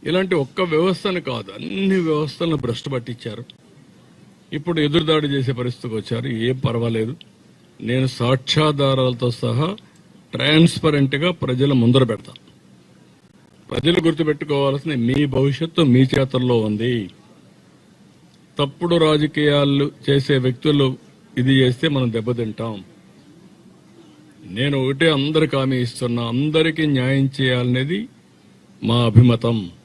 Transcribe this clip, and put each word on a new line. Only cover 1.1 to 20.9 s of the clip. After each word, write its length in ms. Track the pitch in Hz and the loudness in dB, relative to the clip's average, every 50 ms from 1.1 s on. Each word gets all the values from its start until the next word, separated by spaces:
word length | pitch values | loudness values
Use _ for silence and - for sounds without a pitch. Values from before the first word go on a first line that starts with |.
| 185 180 160 - | -4 -4 -6 -6
కాదు, 180 | 127 113 107 95 95 | -8 -8 -10 -12 -14
అన్ని 420 | 104 - 160 196 196 196 190 190 190 175 | -12 -12 -8 -6 -2 0 0 2 2 0
వ్యవస్థలను 520 | 160 156 151 156 147 - - 175 170 160 147 - | 0 0 -2 -2 -4 -6 -6 -4 -2 -2 -2 -2
భ్రష్టు 240 | 120 117 - - 147 135 | -4 -6 -4 -6 -8 -8
పట్టించారు. 500 | 127 120 127 120 - - 117 104 107 123 - - - _ - - - - _ - - - - - - - - - _ _ _ - 165 | -8 -8 -8 -14 -12 -10 -12 -12 -12 -16 -18 -20 -20 _ -20 -20 -20 -20 _ -20 -20 -20 -20 -20 -20 -20 -20 -20 _ _ _ -10 -10
ఇప్పుడు 200 | 147 175 170 165 151 | -6 -4 -2 0 0
ఎదురుదాడి 420 | 147 143 170 160 156 160 156 147 147 143 | 2 2 0 2 2 2 2 2 0 -2
చేసే 180 | 139 131 120 135 117 | -2 -2 -2 -4 -4
పరిస్థితికి 360 | 123 123 123 - - 127 110 110 | -4 -6 -6 -8 -10 -8 -8 -8
వచ్చారు. 280 | 101 - 120 113 120 135 123 110 113 | -6 -4 -6 -6 -4 -6 -6 -2 -2
ఏం 100 | 123 131 127 127 | -2 -2 -2 -2
పర్వాలేదు, 460 | 120 117 117 117 117 113 113 110 113 139 170 - - _ _ _ - - _ _ _ _ _ - 110 | -4 -2 -2 -2 -2 -2 -2 -2 -4 -6 -10 -16 -20 _ _ _ -20 -20 _ _ _ _ _ -6 -2
నేను 180 | 123 131 131 131 131 - | 0 0 0 -2 -2 -2
సాక్ష్యాధారాలతో 1080 | 120 120 131 131 - - - 156 156 151 147 139 143 135 135 131 131 127 127 117 127 123 117 - - | 0 0 0 0 0 -2 0 2 2 2 2 2 2 2 2 2 2 0 0 0 -2 -2 -2 -2 -4
సహా 260 | 120 117 120 151 170 202 - - - _ _ - - _ - _ _ - | -2 0 0 -2 -2 -4 -8 -12 -20 _ _ -20 -20 _ -20 _ _ -8
ట్రాన్స్పరెంట్గా 960 | - 127 139 151 156 165 170 - - - 160 147 143 139 131 143 139 156 180 180 - - | -4 0 2 4 6 6 4 4 2 0 0 2 2 0 0 0 -2 -2 -4 -4 -4 -4
ప్రజల 300 | 127 127 123 135 143 143 127 117 | -4 -2 0 0 2 2 4 4
ముందర 220 | 117 123 135 127 113 113 | 4 6 4 4 2 0
పెడతా. 200 | 98 - - - - _ - - - _ - - - _ _ - - - _ _ _ _ _ - - _ - _ _ - _ | -6 -8 -16 -20 -20 _ -20 -20 -20 _ -20 -20 -20 _ _ -20 -20 -20 _ _ _ _ _ -20 -20 _ -20 _ _ -16 _
ప్రజలు 280 | - 98 113 156 175 175 160 | -8 -2 0 0 0 2 2
గుర్తుపెట్టుకోవాల్సింది 880 | 165 156 147 165 151 151 147 165 147 147 139 139 139 135 143 135 165 147 127 117 117 | 0 0 0 0 -2 -2 -4 -2 -4 -2 0 0 0 0 -2 -4 -4 -2 0 0 0
మీ 100 | 131 139 147 143 127 | 2 2 0 0 0
భవిష్యత్తు 480 | 127 135 139 139 - 165 165 - - 170 139 120 | 0 2 0 0 -2 -6 -6 0 0 4 6 6
మీ 80 | 127 135 131 - | 6 6 4 4
చేతుల్లో 420 | 139 135 135 - 131 127 123 123 117 110 110 | 0 0 0 -2 -2 0 2 0 0 0 0
ఉంది. 260 | 107 104 113 123 123 117 101 87 - - - - - - - - _ _ _ _ _ _ _ _ _ _ - - _ _ _ _ _ _ _ _ _ - | -2 -2 -2 -2 -2 -4 -4 -8 -12 -20 -20 -20 -20 -20 -20 -20 _ _ _ _ _ _ _ _ _ _ -20 -20 _ _ _ _ _ _ _ _ _ -4
తప్పుడు 360 | 147 139 135 - 175 175 170 170 160 156 | -4 -4 -4 -6 -2 0 2 4 4 4
రాజకీయాలు 800 | 156 151 151 151 - - 147 147 143 143 143 139 139 139 143 147 - - - | 4 2 2 0 0 0 2 2 4 4 2 2 2 2 0 -2 -4 -8 -2
చేసే 280 | - 139 139 135 - 147 131 123 | 0 2 2 2 2 0 2 2
వ్యక్తులు 420 | 127 123 120 - 156 147 143 139 131 | 0 -2 0 0 0 2 2 2 0